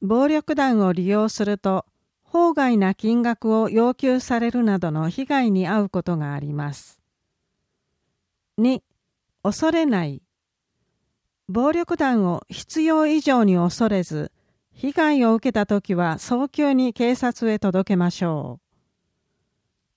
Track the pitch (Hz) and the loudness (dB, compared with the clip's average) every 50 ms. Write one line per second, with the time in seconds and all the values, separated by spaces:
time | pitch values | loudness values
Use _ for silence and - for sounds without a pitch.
0 | - 190 220 247 277 302 311 302 - - 302 294 277 262 233 214 196 185 170 185 | -2 0 2 2 2 2 2 0 0 -2 -2 0 2 2 2 2 2 2 0 0
1 | 175 190 202 214 214 214 - - 208 208 208 196 - 196 190 185 - _ _ _ | 0 0 0 0 0 0 -2 -2 -2 -2 -2 -2 -2 -2 -2 -2 -4 _ _ _
2 | _ _ _ _ _ _ - 339 349 339 311 302 269 254 233 208 196 185 196 - | _ _ _ _ _ _ 0 2 2 2 2 2 2 2 2 2 2 2 0 -2
3 | - 220 233 240 233 240 226 - - 220 220 220 226 - 208 226 233 247 254 - | -2 0 0 0 0 0 -2 -2 -2 0 2 2 2 2 2 2 2 2 0 0
4 | 277 262 254 254 - - 254 233 233 233 247 247 233 214 196 180 185 160 151 156 | 0 0 0 0 0 -2 -2 -2 -2 -2 -2 0 0 2 0 0 -2 -2 -2 -2
5 | 160 170 - 262 269 - 294 269 247 220 196 185 185 160 208 214 202 190 - 180 | -4 -4 -4 -6 -4 -2 0 0 2 2 2 0 0 0 0 -2 -2 -2 -2 -4
6 | - 180 175 156 147 143 143 139 143 147 147 147 147 147 139 - - - - _ | -4 -2 -4 -4 -4 -6 -6 -6 -6 -6 -6 -6 -6 -8 -8 -12 -16 -20 -20 _
7 | _ _ _ _ _ _ _ _ _ _ _ _ _ _ _ _ _ _ _ _ | _ _ _ _ _ _ _ _ _ _ _ _ _ _ _ _ _ _ _ _
8 | _ _ _ _ _ _ _ _ _ _ - - 226 254 262 - _ _ _ _ | _ _ _ _ _ _ _ _ _ _ -4 0 0 0 0 0 _ _ _ _
9 | _ _ _ _ _ _ _ _ - 202 202 - 320 320 320 330 320 285 220 180 | _ _ _ _ _ _ _ _ -4 -4 -2 0 0 0 2 2 2 2 0 0
10 | 165 147 139 - _ _ _ _ _ _ _ _ _ _ _ _ _ _ _ _ | -2 -4 -6 -10 _ _ _ _ _ _ _ _ _ _ _ _ _ _ _ _
11 | _ _ _ _ _ _ _ _ _ - 185 233 262 302 311 339 339 - 349 - | _ _ _ _ _ _ _ _ _ -6 -2 0 0 2 0 0 -2 -2 -2 -2
12 | 294 262 247 220 190 175 170 - - - - - - - - 320 311 320 320 311 | 0 0 2 2 0 0 -2 -4 -8 -12 -16 -18 -14 -8 -4 0 0 2 2 2
13 | 311 302 311 311 - 294 262 240 214 196 180 175 175 175 - - 233 214 208 185 | 2 2 2 0 2 2 2 4 4 4 4 2 2 0 0 0 0 0 0 -2
14 | 170 - 156 151 151 - _ _ _ _ _ _ _ _ _ - - 285 - 349 | -4 -4 -6 -8 -8 -10 _ _ _ _ _ _ _ _ _ -10 -8 -6 -2 0
15 | 311 302 294 269 240 226 226 226 - 262 202 214 208 - 208 202 - - 185 175 | 2 2 2 2 4 2 2 2 0 -2 -2 -2 0 0 0 -2 -2 -2 -2 -2
16 | 175 165 160 - - - 247 247 285 269 - - 294 277 269 254 254 240 - - | 0 -2 -2 -6 -6 -4 -2 -2 -2 -4 -2 -2 0 2 2 2 2 0 0 0
17 | 233 240 254 - 262 240 233 - 233 226 214 208 - 196 180 190 190 - 196 180 | 0 0 0 0 -2 -4 -2 -2 -2 -2 -2 0 0 0 0 0 0 2 2 2
18 | 175 175 - - 180 170 156 147 139 131 120 - _ _ _ _ _ _ _ _ | 2 0 0 -2 -2 -2 -2 -4 -6 -8 -12 -14 _ _ _ _ _ _ _ _
19 | _ _ _ _ _ _ _ _ _ _ _ _ _ _ _ _ _ _ _ | _ _ _ _ _ _ _ _ _ _ _ _ _ _ _ _ _ _ _